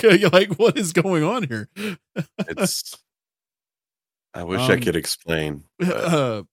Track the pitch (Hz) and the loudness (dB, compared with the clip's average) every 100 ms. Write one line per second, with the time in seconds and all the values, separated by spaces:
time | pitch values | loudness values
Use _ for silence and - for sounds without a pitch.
0 | 226 190 196 180 202 170 220 294 185 170 | 6 6 6 4 4 2 2 2 -2 0
1 | 196 170 151 254 160 113 104 - 214 180 | 0 0 0 -2 -4 -6 -10 -10 -10 -10
2 | _ - - - 190 165 196 - - - | _ -12 -12 -8 -8 -4 -4 -4 -10 -16
3 | _ _ _ _ _ _ _ _ _ _ | _ _ _ _ _ _ _ _ _ _
4 | _ _ _ - 87 95 127 92 - 85 | _ _ _ -14 -6 -4 0 0 2 -2
5 | 76 - 85 80 76 73 - - 180 - | -4 -8 -4 -4 -4 -8 -14 -6 -4 -2
6 | 170 160 131 107 95 | 0 0 0 -4 -10